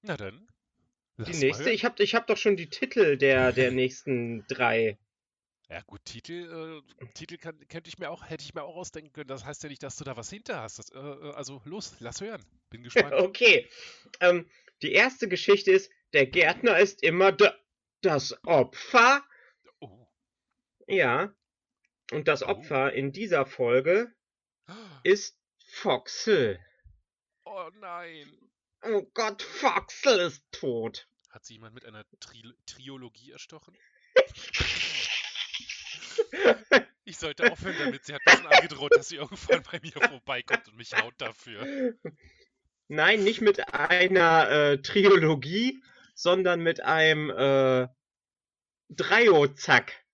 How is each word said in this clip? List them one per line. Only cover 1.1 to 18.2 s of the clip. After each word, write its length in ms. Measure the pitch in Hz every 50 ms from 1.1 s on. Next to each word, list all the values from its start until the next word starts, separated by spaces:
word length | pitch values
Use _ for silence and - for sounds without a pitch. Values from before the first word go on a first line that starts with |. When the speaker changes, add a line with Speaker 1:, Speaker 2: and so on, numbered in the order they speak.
| _ -
Speaker 2:
Die 60 | 113
Speaker 1:
lass 60 | 151 175
mal 60 | 160
Speaker 2:
nächste? 240 | 139 139 - - 143
Speaker 1:
hören. 100 | 262 226
Speaker 2:
Ich 120 | 208 -
hab, 140 | 240 - -
ich 140 | 208 196 -
hab 140 | 233 233 -
doch 100 | 220 202
schon 180 | - 220 202 180
die 120 | 170 -
Titel 480 | - - - 254 - 240 202 160 143 131
der, 340 | 139 135 135 131 127 127 120
der 180 | 127 131 127
Speaker 1:
<laughs> 0 |
Speaker 2:
nächsten 760 | 127 131 127 127 127 - _ - 131 123 120 117 117 113 104 _
drei. 520 | 131 127 127 117 113 113 113 110 107 _ _ _ _ _ _ _ _ _ _ _ _ _ _ _
Speaker 1:
Ja 140 | 78 85 - _
gut, 180 | - 101 _
Titel, 800 | - - 117 _ - 165 175 175 165 165 165 160 160 160 151 139 _ _ _
äh, 40 | - 117 _
Titel 220 | - 160 - 175 160
kann, 200 | - 170 156 151 - _
könnte 200 | - 165 160 165
ich 80 | 160 160
mir 140 | 180 147
auch, 180 | 165 175 - -
hätte 140 | 160 156 -
ich 100 | 147 -
mir 80 | 160
auch 140 | 143 - 160
ausdenken 360 | 175 180 - _ 160 156 151 131
können. 140 | 151 147 131
Das 160 | 135 131 104
heißt 180 | 139 147 - -
ja 60 | 151
nicht, 120 | 143 -
dass 140 | - 110 -
du 80 | - 143
da 120 | 135 127
was 140 | 117 113 -
hinter 320 | - 208 _ - 233 156
hast. 160 | 110 110 - -
Das, 120 | 107 -
äh, 80 | _ 127
äh, 320 | 135 147 139 139 151 147 143
also 260 | - 143 127 143 135 101
los, 300 | 147 165 208 - - - _
lass 220 | 117 117 117 -
hören. 240 | 196 214 226 190 110 _ _ _ _ _
Bin 140 | - 113 123
gespannt. 300 | 120 - 247 202 - -
Speaker 2:
<laughs> 200 | - 185 190 202
Okay. 340 | - 247 226 185 - - - - - - - - - _ - - -
Ähm, 280 | 180 180 180 175 165 _ _ _ _ _ _ _ -
die 80 | -
erste 360 | - 170 226 262 254 - 240 202
Geschichte 440 | 185 175 - - 202 196 202 196
ist, 200 | 185 190 196 - _ _ _ _ -
der 140 | 147 139 127
Gärtner 500 | - 175 180 170 180 - - 233 196 165
ist 240 | 202 196 - -
immer 300 | - 160 160 180 190 196
d-, 180 | 185 - 208 - - - _ _ _ _ _ _ _ _
das 360 | - 185 156 139